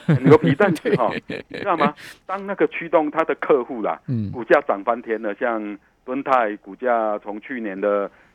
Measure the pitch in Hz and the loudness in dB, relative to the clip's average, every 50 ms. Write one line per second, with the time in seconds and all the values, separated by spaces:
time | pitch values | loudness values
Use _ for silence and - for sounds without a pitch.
0 | - - 160 - - - 147 - - 165 143 - 208 196 160 - - 240 208 160 | 0 2 2 4 8 8 8 8 8 4 2 4 2 2 2 0 0 0 0 2
1 | 120 98 80 80 - - - - - _ - - - 202 180 160 147 143 - - | 2 0 -2 -4 -8 -10 -12 -12 -12 _ -12 -8 -4 -2 0 2 0 0 0 -4
2 | - - - _ _ - 185 202 196 196 202 - 170 147 - - 165 165 - 165 | -16 -20 -20 _ _ -10 -8 -8 -6 -8 -2 0 0 0 0 -8 -6 2 2 2
3 | 151 151 147 156 160 - 143 - - - 160 131 117 - 135 117 101 90 80 76 | 2 2 -2 -2 -2 -2 -2 -4 0 2 2 2 2 -4 -6 -4 -4 -4 -4 -4
4 | _ - 131 113 104 98 95 123 113 - 165 147 139 - 110 98 98 120 117 120 | _ -6 -4 -4 -4 -6 -6 -10 2 4 2 4 4 0 -4 -2 0 -2 -4 -4
5 | 113 117 113 110 113 107 101 - 131 120 117 110 107 104 104 - _ _ _ _ | -2 -6 -6 -4 -4 -6 -4 -2 -2 -2 -2 -4 -4 -8 -10 -12 _ _ _ _
6 | _ - 127 135 135 147 135 127 117 104 104 101 _ 101 95 - 123 123 120 117 | _ -8 -6 -6 0 2 2 2 2 0 -2 -6 _ -18 -14 -6 -2 0 0 2
7 | 110 107 104 107 - 107 101 107 - - 139 123 113 104 95 98 98 104 101 101 | 0 -2 -2 -4 -6 -10 -12 -12 -10 -10 -10 -8 -8 -8 -6 -2 -2 0 0 0
8 | 98 95 - _ _ _ | -2 -4 -8 _ _ _